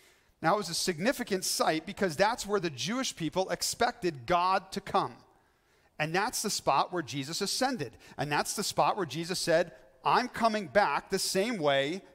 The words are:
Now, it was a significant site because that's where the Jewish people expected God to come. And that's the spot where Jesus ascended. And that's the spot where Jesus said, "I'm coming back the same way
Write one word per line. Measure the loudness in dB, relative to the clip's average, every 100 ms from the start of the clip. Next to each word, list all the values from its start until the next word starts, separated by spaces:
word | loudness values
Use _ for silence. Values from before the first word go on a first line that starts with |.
| _ _ _ -2
Now, | 2 2
it |
was | 0
a |
significant | -4 -2 0 0 0 -2 -2 -2
site | 0 2 0 -2
because | -2 -2 2
that's | 0 0 -2
where | -2
the | -2
Jewish | -4 -4 -2 -4 -4
people | -4 -2 -2
expected | -2 -2 0 0 0 -4 -4 0
God | 2 4 2 0
to | -10
come. | -2 0 0 -6 -20 _ _ _ _ _ _ -4
And | -2
that's | 0 0 -2
the | -4
spot | -2 2 2 2
where | -2
Jesus | -6 -6 -6 -4
ascended. | -4 0 -2 -2 -8 -12 -16 -6
And | -2
that's | 0 -2 -2
the |
spot | -2 2 2 2
where | -4
Jesus | -6 -6 -4
said, | 2 2 2 -6 -20 _
"I'm | 2 2 2
coming | 0 0 0 2
back | 2 4 0 -2
the | -2
same | 0 0 0 0
way | 2 2 2 -2 -10